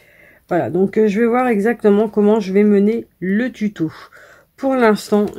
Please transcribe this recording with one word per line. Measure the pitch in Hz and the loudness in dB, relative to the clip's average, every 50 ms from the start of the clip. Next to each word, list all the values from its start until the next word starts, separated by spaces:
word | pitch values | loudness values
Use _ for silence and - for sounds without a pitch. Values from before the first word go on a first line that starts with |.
| _ _ _ _ - - _ _ _ - | _ _ _ _ -20 -20 _ _ _ -4
Voilà, | 180 170 135 110 | -4 -2 -2 -2
donc, | 151 180 196 196 - 220 | -2 -2 -2 0 0 0
euh, | 214 214 | 0 0
je | 190 214 | 0 0
vais | 233 | 0
voir | 233 226 247 254 254 | 0 0 0 0 0
exactement | 233 202 196 233 240 233 - 214 202 202 220 214 | 0 0 0 -2 -2 0 0 2 2 2 0 0
comment | 214 214 208 208 214 226 | 0 0 2 2 2 0
je | 190 190 190 | 0 0 0
vais | 202 208 | 2 2
mener | 208 202 196 202 208 226 233 226 - _ _ | 4 4 4 2 2 0 -2 -6 -10 _ _
le | 175 185 196 208 247 254 | -6 -4 -2 -2 -2 -4
tuto. | - - 214 208 - - 165 156 - - - - - - - - - - _ _ _ - | -6 -6 -6 -6 -4 -4 -6 -6 -6 -10 -20 -20 -20 -20 -20 -20 -20 -20 _ _ _ -6
Pour | - 269 269 | -4 -2 0
l'instant, | 254 233 220 208 196 - - 214 208 208 190 - | 2 2 2 2 0 -2 -2 -2 0 0 -2 -4